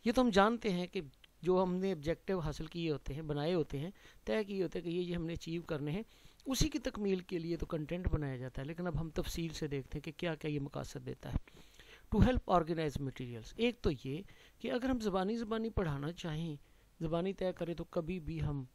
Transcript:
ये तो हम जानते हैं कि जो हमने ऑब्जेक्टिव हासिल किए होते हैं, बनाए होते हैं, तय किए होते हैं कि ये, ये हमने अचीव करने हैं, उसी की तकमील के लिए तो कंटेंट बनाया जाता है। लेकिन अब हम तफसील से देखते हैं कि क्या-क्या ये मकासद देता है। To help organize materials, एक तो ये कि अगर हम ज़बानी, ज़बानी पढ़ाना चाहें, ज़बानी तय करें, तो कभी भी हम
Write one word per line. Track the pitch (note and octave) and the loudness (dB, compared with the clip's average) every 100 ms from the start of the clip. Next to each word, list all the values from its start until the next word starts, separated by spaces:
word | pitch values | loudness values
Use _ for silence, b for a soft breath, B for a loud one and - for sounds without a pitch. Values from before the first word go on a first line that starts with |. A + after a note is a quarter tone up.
ये | A3 | 4
तो | A#3+ | 6
हम | B3 | 6
जानते | G3 G3+ A#3 A3 | 8 8 6 0
हैं | F3 F3 | 0 -2
कि | F#3+ C#3+ - - _ | -6 -8 -16 -20 _
जो | E3 F#3 | 2 4
हमने | F#3 F3+ F#3+ | 4 2 0
ऑब्जेक्टिव | E3+ C#3+ D#3+ - F#3+ | 0 -2 -2 -2 -2
हासिल | D#3 C#3 D#3 | -2 -4 -6
किए | F3 E3 | -4 -2
होते | C#3 - | -2 -4
हैं, | C#3+ D#3 | -6 -2
बनाए | D3 D3+ | 0 2
होते | F3+ D3+ C#3 | 2 0 -2
हैं, | E3 - B B | -6 -8 B B
तय | - G#3+ | -2 -2
किए | G3+ G3 | 0 -2
होते | E3+ F3+ | -2 -2
हैं | E3+ | -2
कि | |
ये, | F3 | -2
ये | F3 | -2
हमने | F3 D#3+ | -2 -2
अचीव | E3 - E3+ | -4 -4 -6
करने | E3+ D#3 D3 | -4 -4 -2
हैं, | F3+ A3+ B B B - | -4 -6 B B B -4
उसी | C4 D#4 | 2 2
की | C#4+ | 2
तकमील | C4 G#3 G3+ F#3 | -4 -2 0 0
के | F3+ F3 | -2 -4
लिए | E3 E3 | -2 -4
तो | |
कंटेंट | D3 D#3+ D3+ F3 F3 | -2 -4 -2 -2 0
बनाया | D#3+ C#3+ B2+ | 0 0 -4
जाता | B2+ - | -8 -8
है। | C#3 | -8
लेकिन | E3 | -4
अब | F3+ D3+ | -2 -2
हम | E3 | -2
तफसील | D#3+ D#3 - E3 | -2 -2 -2 -4
से | D3+ D3+ | -4 -4
देखते | C#3+ C3 D#3 | -4 -6 -8
हैं | |
कि | D#3+ | -8
क्या-क्या | D3 F3 D#3 D#3 | -6 -4 -2 -2
ये | D3 | -2
मकासद | C#3 C#3+ C3 C#3 | -4 -6 -8 -8
देता | B2+ B2+ C#3 | -10 -10 -4
है। | - - B B B B B - | -6 -6 B B B B B 0
To | G#3+ | 8
help | G#3+ B3+ - | 8 8 6
organize | F3+ D#3 D#3+ D#3 D3 | 4 6 0 0 -2
materials, | C3+ - B2 A#2+ A2 - | -6 -6 -8 -8 -10 2
एक | A#3+ A3+ | 2 2
तो | F#3+ | 0
ये | C#3 C3+ D3+ G3+ B B - | 0 -4 -6 -8 B B -8
कि | A3+ | -2
अगर | B3 C4 | 0 2
हम | B3+ | 2
ज़बानी, | G#3+ F#3+ F#3 A#3 | 2 2 0 -2
ज़बानी | A3 A3+ A3+ | -2 -2 -2
पढ़ाना | A3 E3+ C#3 C#3+ | 0 0 0 -4
चाहें, | F3 E3+ D3+ E3+ D3 b b b - | -6 -6 -4 -4 -6 b b b -6
ज़बानी | D#3+ E3 F#3 | 0 0 0
तय | F#3 F#3 | 0 -2
करें, | F#3 E3+ | -2 -6
तो | E3+ | -4
कभी | E3 F3+ D#3+ F#3 | -2 -2 -2 -4
भी | D3+ D#3+ | -4 -2
हम | D3 C#3+ C3 | -2 -2 -6